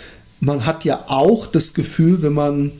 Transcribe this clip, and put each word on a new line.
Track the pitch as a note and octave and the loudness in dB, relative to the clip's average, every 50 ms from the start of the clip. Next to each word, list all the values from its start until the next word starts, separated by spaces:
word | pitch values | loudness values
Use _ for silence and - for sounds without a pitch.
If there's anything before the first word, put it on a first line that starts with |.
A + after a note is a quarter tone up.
| - - - - - - - - | -20 -20 -20 -20 -20 -20 -8 -4
Man | - C#3 D3 C#3 A#2 | -2 -2 -2 0 -2
hat | D3+ - - - | -4 -4 -2 -2
ja | D#3 - - - - | -2 -2 -4 -4 -4
auch | C3+ C3+ C#3+ F#3 A#3 A3 - | 0 2 4 4 4 2 0
das | - - D#3+ - - - | 0 0 0 0 0 -2
Gefühl, | - D3 - - - D#3+ E3 F#3 F3 | -4 -4 -2 0 2 4 4 4 2
wenn | D#3 D3 | 0 0
man | D3 D3 D3 C#3+ C#3+ C#3+ C#3+ C#3+ - | 0 0 0 0 0 -2 -2 -4 -6